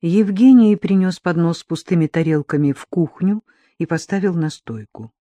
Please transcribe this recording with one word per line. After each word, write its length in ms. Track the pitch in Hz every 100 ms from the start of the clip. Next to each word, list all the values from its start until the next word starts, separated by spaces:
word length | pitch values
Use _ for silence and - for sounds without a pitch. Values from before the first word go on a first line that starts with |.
Евгений 720 | 170 190 202 196 254 254 220 208
принёс 440 | 180 190 185 180
поднос 380 | - 170 170 165
с 40 |
пустыми 440 | - 160 - 175 156
тарелками 680 | 165 160 156 147 147 147
в 140 | 135 -
кухню 580 | - 160 - 185 214 _ _ _ _
и 80 |
поставил 480 | 165 165 - 196 196
на 160 | 170 156
стойку. 640 | - - 113 107 - 113 _